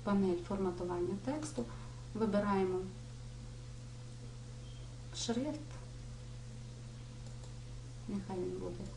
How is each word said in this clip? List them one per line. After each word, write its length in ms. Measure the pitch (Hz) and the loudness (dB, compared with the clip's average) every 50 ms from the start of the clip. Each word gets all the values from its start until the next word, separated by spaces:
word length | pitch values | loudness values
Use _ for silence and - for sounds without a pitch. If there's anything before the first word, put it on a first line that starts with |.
| - | 6
панель 340 | 208 202 196 196 185 175 175 - | 6 8 8 8 8 6 4 2
форматування 680 | - 202 - 190 185 175 - 180 180 180 175 175 185 196 196 - | 0 2 4 4 2 2 2 0 0 2 2 4 2 2 2 2
тексту, 400 | 254 285 302 302 - - 247 233 - - - - - - - - - - | 0 0 0 0 -2 -2 -2 -2 -2 -4 -6 -6 -8 -8 -8 -8 -4 2
вибираємо 680 | 208 220 202 196 208 208 208 196 190 190 185 185 185 185 - - - - - - - - - - - - - - - - - - - - - - - - - - - - - - - - - - - - - - - - - - - - - - | 4 4 6 8 6 6 8 6 6 6 6 6 4 2 0 -4 -6 -8 -8 -8 -8 -8 -8 -8 -8 -8 -8 -8 -8 -8 -8 -8 -8 -8 -8 -8 -8 -8 -8 -8 -8 -8 -8 -8 -8 -8 -8 -8 -8 -8 -8 -8 -6 -6 -8 -8 -8 -8 -6 -4
шрифт, 440 | - - - 226 240 269 302 302 - - - - - - - - - - - - - - - - - - - - - - - - - - - - - - - - - - - - - - - - - - - - - - - - - - | -2 0 2 4 4 4 2 0 -2 -4 -6 -8 -8 -8 -8 -8 -8 -8 -8 -8 -8 -8 -8 -8 -8 -8 -8 -8 -8 -8 -8 -8 -8 -8 -8 -8 -8 -8 -8 -8 -8 -8 -6 -6 -6 -8 -8 -8 -8 -8 -8 -8 -8 -8 -8 -8 -8 -4
нехай 300 | - 208 196 190 - 190 | 0 0 0 0 0 0
він 220 | 180 180 185 180 190 | 0 2 2 0 0
буде 240 | 190 180 175 185 190 185 - | -2 -2 -2 -2 -4 -4 -4